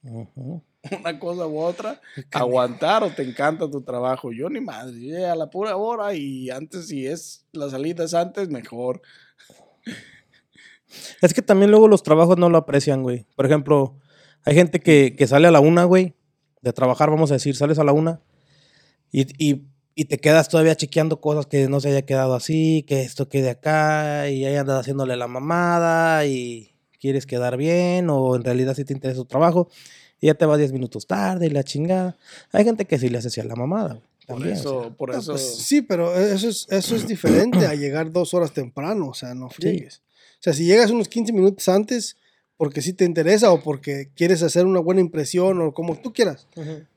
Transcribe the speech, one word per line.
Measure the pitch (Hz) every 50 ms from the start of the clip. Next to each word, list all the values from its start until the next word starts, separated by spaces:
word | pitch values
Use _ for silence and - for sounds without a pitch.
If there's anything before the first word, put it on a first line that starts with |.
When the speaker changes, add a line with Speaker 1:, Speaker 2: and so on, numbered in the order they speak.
| _
Speaker 1:
Ujú. | 135 117 113 110 95 _ 139 131 127 170 170 _ _ _ _ _ - 196 185
Speaker 2:
Una | 311 170 165 -
cosa | - 170 175 180 175
u | 160 151 151
otra, | 160 170 180 - - 214 - - _ - -
Speaker 3:
Está | - 135 _
canijo. | - - 127 123
Speaker 2:
aguantar | 123 127 123 123 120 107 - 156 196 220 220
o | 190
te | 127 - 143
encanta | 127 120 - 139 151 160 160 175 151
tu | 139 143 127
trabajo. | - 123 123 123 127 131 131 - 127 117
Yo | 113 139 175
ni | 294 240
madre, | - 202 135 110 123 127 120 117
yo | 120 135 156 175
ya | 185 180 170
a |
la | 160 156 151
pura | 170 185 202 220 202
hora | 185 208 226 240 233 208 208 202
y | 165 143 139 135 131 131 127
antes, | 123 131 156 151 - 190 170 -
si | 156 139 131
es, | 131 156 170 - - - _ _ _ _
la | 160 143 143
salida | 135 131 139 160 170 170 170
es | 160 170
antes, | 170 175 180 185 208 196 180
mejor. | 151 123 117 - - 117 123 123 127 - _ _ _ _ _ _ _ _ _ _ _ _ _ _ _ _ _ - - - - - - _ _ _ _ _ _ _ _ _ _ - _ _ _ _ _ - - - - -
Speaker 1:
Es | - 175 -
que | - 226
también | - 208 190 202 202
luego | 208 214 220 214
los | 208 190 -
trabajos | - 156 156 165 170 185 175
no | 175 175
lo | 170 165
aprecian, | 160 - 139 143 135 151 143 135 131
güey. | 127 123 120 107 _ _
Por | - 135
ejemplo, | 135 151 151 139 143 151 143 135 131 135 - _ _ _ _ _ _ _ _ _
hay | - 147
gente | 156 180 165 147 175
que, | - - 160 147 139 127 113
que | - 143
sale | 117 131 139 160 175
a |
la | 165 151
una, | 139 156 170 170 175
güey, | 180 180 185 185 180 - _ _ _ _ _ _ _ _ _
de | _ 123 117
trabajar, | - 127 127 127 - 151 151
vamos | 151 156 160 143
a | 143
decir, | 131 - 147 135
sales | 123 143 147 156 147
a | 156
la | 143 139
una | 151 160 165 165 160 _ _ _ _ _ _ _ _ _ _ _ _ _ _ _ _ _ _
y, | - 135 135 135 - - 156
y, | 147 143 135 - - _ _ _ _ _
y | - 151
te | - 151 127
quedas | - 156 151 165 156 -
todavía | - 165 160 160 156
chequeando | 156 - 143 - 165 156 160 160 143
cosas | - 151 151 151 143
que | 139 - 143 139 131
no | 139 143
se | 135 143
haya | 139 139 135
quedado | 139 139 131 131 131 127
así, | 123 - - 160 160 160 160 160 156 147
que | _ 143 135 131
esto | 123 - - 143 135
quede | - 143 131 127
acá, | 120 - _ 156 156 156 151 151 156 151 151 151 147 147 143 143
y | 139 135 135
ahí | 135 143
andas | 143 139 135 135 135
haciéndole | 127 135 139 139 135 127 127
la | 123 120 120
mamada, | 123 127 135 151 165 175 175 175 175 170 170 165 165 165 165 165 160 156 151
y | 143 135 127 123 120 117 113 107 _ _ _ _ _ _ _
quieres | - 135 135 139 139
quedar | 139 131 123 123 123 123
bien, | 127 143 160 170 175 180 180 175 180 180 170
o | 147 139 131 131 127
en | 123 117
realidad | 127 123 127 127 131 135
sí | 139 143
te | 139 143
interesa | 135 131 131 127 127
tu | 127
trabajo, | _ - 135 156 170 165 180 175 _ _ - - - - - _ _ _ _
y | - 151
ya | 156
te | 151 170
vas | 156 151 151
diez | 147 135 131
minutos | 131 127 117 - 110 -
tarde, | _ 185 196 202 190 185 180 170
y | 160
la | 147 139 135
chingada. | - - 143 151 170 185 185 185 180 175 _ _ - - - - _ -
Hay | 196 208
gente | 233 233 214 214
que | - - 139
sí | 123 123
le | 120 123
hace | 113 123
así | - -
a | 110
la | - 117
mamada, | 113 120 139 180 214 214 160 120
güey, | 113 _ _ _ _ _
Speaker 2:
Por | _ 127
Speaker 1:
también, | 123 135 170 202
o | 185
Speaker 2:
eso, | 139 143 135 131 120
Speaker 1:
sea. | 117 117
Speaker 2:
por | _ - 131 -
Speaker 3:
No, | 269
Speaker 2:
eso. | 208 160 147
Speaker 3:
pues, | 139 131 127 120 117
sí, | 120 - 277 294 233
pero | - 196 170 170 170 175 180
eso | 190 208 202 196 196 233
es, | 208 - - -
eso | 190 196 185 - 233
es | 226 208
diferente | 233 226 175 - - - - 190 240 247 185 160
a | - 151
llegar | 147 143 139 135 156 160 160 160
dos | 180 175 151 -
horas | 180 175 151 -
temprano, | - 135 123 _ - 143 165 214 214 170 135
o | 127
sea, | - - 123 123
no | 127 127 127
Speaker 1:
Sí. | -
Speaker 3:
friegues. | - 160 196 202 87 - - - _ _ _ _ _ _ _ _
O | _ -
sea, | 180 156
si | 143 170
llegas | 170 185 220 240 208
unos | 233 240 214 -
quince | - 233 233 208 233
minutos | 202 185 196 196 196 - -
antes, | 185 196 214 214 254 240 202 - - _ _ _ _ _ _ _ _
porque | _ 160 147 135 151
sí | 135 170 185
te | - 190
interesa, | 175 170 165 156 165 202 214 220 214 180
o | 156
porque | 139 156 147 135 139 - 143 139 139 139 _
quieres | - 170 170 185 165 170
hacer | 165 - 175 180
una | 185 190 185
buena | 165 165 185 190 185
impresión, | 165 165 156 147 - - 175 180 190 190 180
o | 165 156 143
como | - 165 170 160 -
tú | - 254 220
quieras, | - 240 185 143 - _ _ _
Speaker 1:
Ujú. | - 156 147 160 151 160 _ _